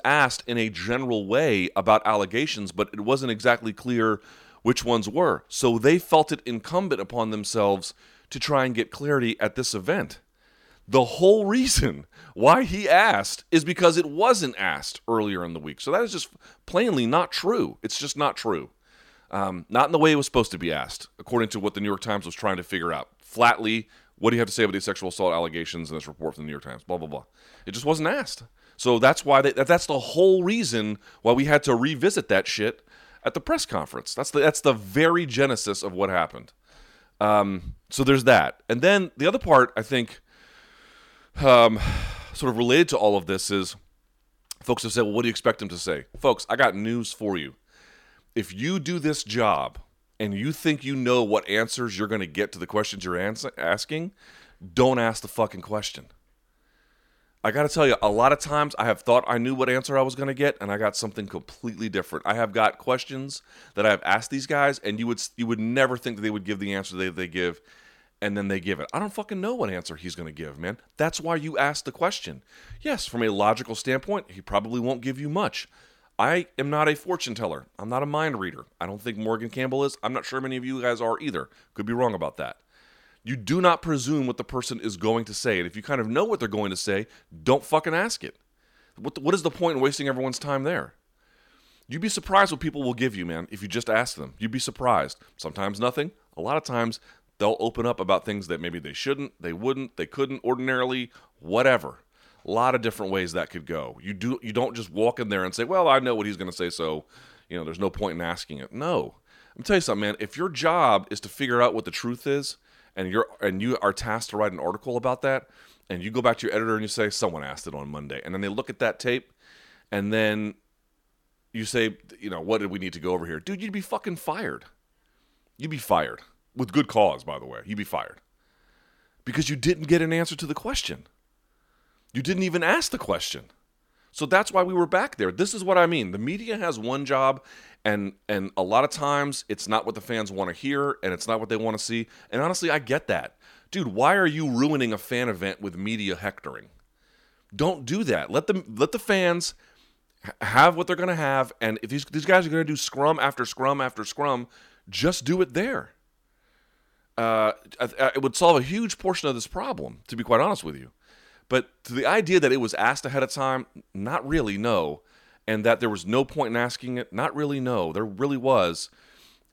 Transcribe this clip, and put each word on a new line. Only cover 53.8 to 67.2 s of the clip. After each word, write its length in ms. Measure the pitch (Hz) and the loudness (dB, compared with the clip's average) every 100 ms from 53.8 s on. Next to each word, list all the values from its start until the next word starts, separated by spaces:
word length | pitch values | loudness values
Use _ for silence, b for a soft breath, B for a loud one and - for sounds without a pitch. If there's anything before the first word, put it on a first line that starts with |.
| - 156 175 - b b b b 92 | -2 -6 -8 -12 b b b b -4
don't 240 | 85 127 127 | 4 4 4
ask 240 | 117 113 | 0 -2
the 60 | 101 | -6
fucking 340 | - 107 95 | -2 -2 -4
question. 460 | 95 107 - - - _ _ _ _ _ _ _ _ _ _ _ _ _ | -8 -6 -6 -10 -18 _ _ _ _ _ _ _ _ _ _ _ _ _
I 80 | 110 | -2
gotta 200 | 127 147 | 2 2
tell 160 | 160 143 | 4 4
you, 100 | 113 | 6
a 80 | 107 | 4
lot 220 | 104 131 | 6 6
of 60 | 143 | 4
times 360 | 151 147 147 - | 0 -2 -2 0
I 60 | |
have 160 | 113 101 | 0 0
thought 240 | - 120 - | 4 4 4
I 120 | 120 | 0
knew 160 | 123 | 0
what 160 | 131 131 | 0 2
answer 260 | 127 135 135 | 0 2 2
I 60 | |
was 120 | 131 | 0
gonna 200 | 131 139 | -2 -4
get, 240 | 135 143 - | 0 0 0
and 100 | 101 | -4
I 60 | 104 | 0
got 200 | 107 - | 0 0
something 300 | 110 110 98 | -6 -6 -8
completely 640 | 87 - - 117 92 110 | -10 -12 -12 -10 -6 -4
different. 380 | 92 - 78 - | -2 -4 -4 -2
I 80 | |
have 180 | 113 110 | 0 0
got 240 | 110 107 - | 2 2 2
questions 640 | - 127 - 135 139 - _ B B | -2 -2 -2 -10 -12 -14 _ B B
that 120 | - 107 | 2 4
I 40 | |
have 120 | 101 | 4
asked 260 | - 107 - | 4 2 0
these 160 | 139 139 | -8 -2
guys, 340 | 143 139 135 | 2 2 0
and 180 | 104 107 | -4 -4
you 80 | 117 | -4
would 120 | 117 | -4
s-, 120 | - - | -6 -6
you 80 | 117 | -4
would 140 | 113 | -2
never 360 | 113 127 131 123 | 0 2 2 0
think 200 | 127 104 | -6 -4
that 60 | |
they 60 | 107 | -4
would 160 | 104 | -4
give 140 | 95 98 | -6 -6
the 160 | 101 | -4
answer 200 | 98 95 | -6 -6
they, 140 | 92 92 | -4 -4
they 200 | 85 | -4